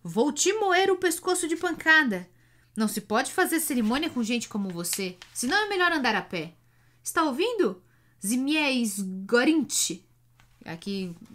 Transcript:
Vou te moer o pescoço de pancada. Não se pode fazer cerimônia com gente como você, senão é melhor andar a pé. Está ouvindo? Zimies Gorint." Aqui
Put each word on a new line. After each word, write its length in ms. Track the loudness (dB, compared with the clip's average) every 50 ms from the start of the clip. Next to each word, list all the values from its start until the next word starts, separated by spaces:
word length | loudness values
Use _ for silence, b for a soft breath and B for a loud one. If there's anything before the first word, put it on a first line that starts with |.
| -14
Vou 280 | -4 0 2 2 2
te 200 | 2 2 0 0 2
moer 380 | 2 2 4 4 4 4 4
o 60 | 2
pescoço 500 | 2 2 0 0 0 0 0 0 0 0
de 80 | -2 -2
pancada. 760 | -2 -2 -4 -4 0 4 4 6 6 4 2 0 -4 -6 -12 b b b b b b b b b
Não 120 | -2 -2
se 140 | -2 -2 -4
pode 300 | -4 0 0 0 0 0
fazer 280 | 0 0 2 2 2 0
cerimônia 500 | 0 0 0 0 2 2 2 0 -2 -2
com 140 | -2 -2 -2
gente 240 | 0 -2 -2 -2
como 220 | -4 -6 -6 -4 -4
você, 480 | -6 -6 -4 -4 -4 -4 -4 -6 -8 -12 -18 -12 -8
senão 240 | -6 -2 0 2
é 120 | 0 0 0
melhor 220 | 0 2 2 2
andar 240 | 2 2 0 0 0
a 60 | -2
pé. 320 | -2 -4 -6 -6 -6 -8 -12 b b b b b b b b b
Está 220 | -12 -4 0 0 0
ouvindo? 580 | 0 0 0 -2 0 2 0 0 0 -2 -6 b b b b b b b b -4
Zimies 760 | -2 -2 0 0 0 0 2 2 2 2 0 0 -2 -2 -4 -6 -6 -6 -8 -2
Gorint." 800 | 2 2 4 6 4 4 4 2 0 -2 -2 -2 -2 -4 -8 -14 _ _ _ _ _ _ _ _ _ _ _ -14
Aqui 500 | -12 -12 -10 -8 -6 -6 -6 -6 -8 -10 -14 -18 -20